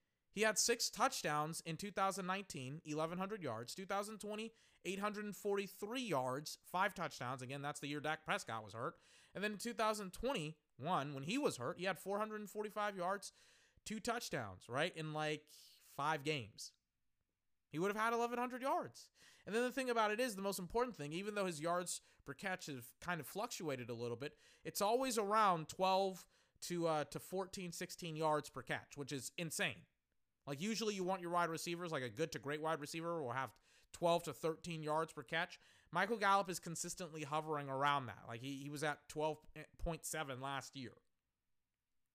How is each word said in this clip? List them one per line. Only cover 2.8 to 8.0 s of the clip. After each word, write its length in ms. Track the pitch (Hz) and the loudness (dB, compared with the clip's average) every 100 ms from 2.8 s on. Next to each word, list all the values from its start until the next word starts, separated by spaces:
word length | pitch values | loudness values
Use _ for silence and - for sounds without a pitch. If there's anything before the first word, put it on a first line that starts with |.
| - | -4
eleven 320 | 151 160 175 | 0 0 0
hundred 260 | 190 214 | -4 -4
yards. 320 | 151 110 120 - | -4 -4 -6 -8
Two 100 | 190 | -2
thousand 340 | 196 208 214 | -2 -2 -6
twenty, 340 | 208 214 226 - _ _ - | -6 -6 -8 -10 _ _ -4
eight 140 | 196 | 0
hundred 260 | 208 208 208 | 0 -2 -4
and 100 | - | -2
forty-three 680 | 208 196 196 - 208 254 | 2 2 0 -4 -4 -2
yards, 560 | 240 143 127 131 151 - - | 0 2 2 -2 -4 -10 -2
five 220 | 180 202 | 2 2
touchdowns. 480 | 190 160 - 123 131 | 2 -4 -4 -4 -4
Again, 200 | 123 143 | -6 -6
that's 200 | 143 147 | -4 -4
the 60 | 147 | -4
year 120 | |
Dak 240 | 147 | -2